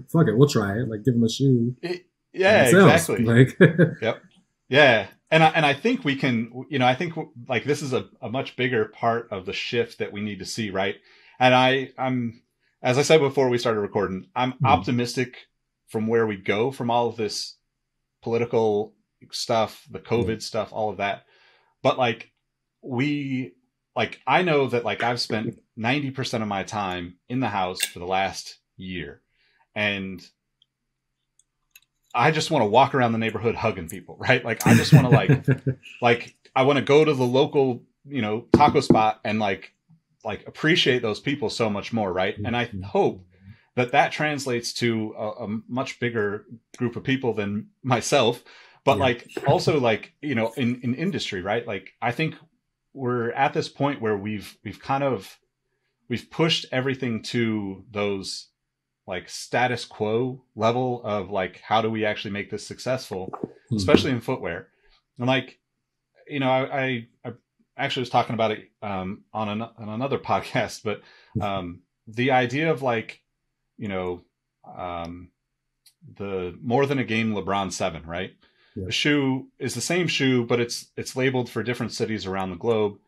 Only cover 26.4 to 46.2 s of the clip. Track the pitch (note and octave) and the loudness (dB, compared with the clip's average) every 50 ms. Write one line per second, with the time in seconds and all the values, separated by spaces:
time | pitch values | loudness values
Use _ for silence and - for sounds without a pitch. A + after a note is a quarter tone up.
26.4 | G#2+ G#2 G2+ F#2+ F#2 - A2 G#2 G2+ F#2 F2+ F2+ F2 F2 - _ _ - B2 C3 | -2 -2 -2 -4 -4 -4 -4 -4 -4 -4 -4 -6 -8 -10 -14 _ _ -6 -4 -2
27.4 | B2+ A2+ G#2 G2 F2+ F2+ F#2 - - - - F2+ F2 F2+ F#2+ F#2+ G2 F#2 E2+ - | -2 -2 0 -2 -2 -2 -2 -6 -8 -10 -10 -10 -6 -4 -2 -2 -2 -2 -4 -8
28.4 | - - - _ _ _ _ - F#2 F#2 F#2 F2 D2 C#2+ C2+ _ _ _ _ _ | -16 -16 -20 _ _ _ _ -16 -12 -10 -10 -10 -10 -12 -14 _ _ _ _ _
29.4 | _ _ _ _ _ _ - G#2+ G#2 G#2 G2+ G2 F#2+ F#2+ F#2 E2+ - - _ _ | _ _ _ _ _ _ -6 -4 -2 -2 -2 -4 -6 -10 -10 -14 -16 -20 _ _
30.4 | _ _ _ _ _ _ _ _ _ _ _ _ _ _ _ _ _ _ _ _ | _ _ _ _ _ _ _ _ _ _ _ _ _ _ _ _ _ _ _ _
31.4 | _ _ _ _ _ _ _ - _ _ _ _ _ _ - B2 A#2+ D#3 D#3 D#3 | _ _ _ _ _ _ _ -20 _ _ _ _ _ _ 0 2 4 4 4 2
32.4 | D#3 - E3 C#3 A2 G2+ G#2 B2+ C3+ B2+ - C3+ B2 A#2 A2+ A2+ A2+ A2 G2+ G2+ | 0 0 2 2 2 6 6 6 6 6 4 2 2 2 2 0 -2 -2 -2 -2
33.4 | A2 A2+ F#2 - - F2+ E2+ F#2+ E2 E2 G2+ F#2 - - - - - - B2+ C3 | -2 -2 -2 0 -2 -2 -2 -2 -8 -12 -12 -14 -16 -18 -14 -6 0 2 2 2
34.4 | - B2 A2+ - - A#2 A#2 A2+ - - D3+ C3 B2+ B2 D3 G#2+ G2 - C3+ C3 | 2 -4 -4 2 6 6 6 6 8 8 8 8 10 8 6 4 6 4 2 2
35.4 | - - B2+ - - C3+ C3 - - - - - B2 A#2+ A#2+ A#2+ - - _ _ | 2 0 0 0 0 -6 -6 -6 -10 -20 -8 0 2 2 2 2 0 -14 _ _
36.4 | _ - - C3 C3 C#3 C#3+ C3+ G#2+ - C#3 D3+ D#3 D#3 C#3+ B2+ B2+ B2 B2 C3 | _ -4 0 2 4 4 4 2 4 6 6 6 6 6 4 2 2 2 4 2
37.4 | D#3 - - D3 C3+ C3 A#2+ B2 - _ _ _ _ C#3 C#3+ B2+ G#2+ G#2 G#2+ A#2+ | 2 4 4 2 2 2 0 -4 -8 _ _ _ _ -10 -6 -4 -2 -2 -4 -4
38.4 | A#2 - - C#3+ D3 C#3 - C#3+ B2+ - A#2 A2 G#2+ G#2+ - - - A2 G#2 A2 | 4 6 6 8 8 6 4 2 4 4 4 4 4 2 0 -2 -4 -4 -2 0
39.4 | G#2+ G2 G2 G2 - - _ _ _ _ _ _ _ _ _ _ - A2 G2 - | 0 0 -2 -4 -8 -20 _ _ _ _ _ _ _ _ _ _ -10 -10 -10 -10
40.4 | - - - - - D#3 F3+ F3+ - C#3+ B2 B2 A2+ G#2+ G#2 - - C#3 D3 D3 | -12 -16 -10 -2 0 2 2 4 4 2 2 2 0 -2 -4 -4 -4 -6 -4 -4
41.4 | A2+ G2 - - A#2 G#2+ G2+ G2+ F#2+ - A#2 A2+ G#2 F#2+ F2 F#2 F#2 G2+ - G2 | -4 -6 -2 -2 -2 0 -2 -4 -6 -4 -4 -2 -2 -2 0 -2 -2 -2 -4 -4
42.4 | G#2 A#2 A#2 A#2+ A#2+ A#2 G2+ F#2+ F#2+ - - G3 F3+ B2 G#2 F#2+ - _ _ _ | -6 -4 -2 -4 -4 -6 -8 -12 -10 -2 0 2 2 2 0 -4 -14 _ _ _
43.4 | - - - _ _ _ - B2 A#2+ - - C#3+ E3+ C3 - - D3+ D3+ D3 C3+ | -20 -20 -20 _ _ _ -2 -2 -2 2 2 2 2 2 0 -2 -2 -2 -2 -4
44.4 | C3+ C3 A#2+ A#2 A#2+ - - - A#2+ A#2 A2+ A2 G#2+ G#2+ - - A2 G#2+ - - | -4 -4 -4 -4 -4 -6 -6 -2 0 0 0 0 -4 -6 -8 -8 -8 -8 -8 -8
45.4 | A2+ G2+ G#2+ A2+ - - B2 C#3 C3+ - - - B2 A#2+ A#2 A2+ | -8 -6 -6 -8 -8 -6 -6 -6 -6 -6 -6 -6 -6 -4 -2 -2